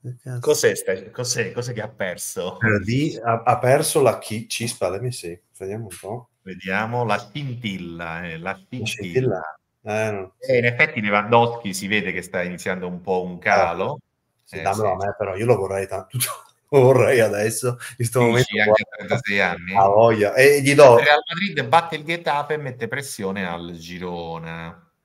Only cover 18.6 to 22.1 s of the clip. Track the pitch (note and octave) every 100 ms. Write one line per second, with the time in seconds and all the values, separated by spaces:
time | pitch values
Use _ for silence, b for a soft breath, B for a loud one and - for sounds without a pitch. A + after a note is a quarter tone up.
18.6 | G#2+ G#2+ G#2 - G2 B2+ G#2+ G2+ F#2 F2
19.6 | F2 F#2+ G2 G2+ A#2 G#2+ G#2 C3 C#3 C#3+
20.6 | C#3 C#3+ C#3 A#2 D3 D3 - E3+ G3 D3
21.6 | B2 E3 E3+ D#3 D3+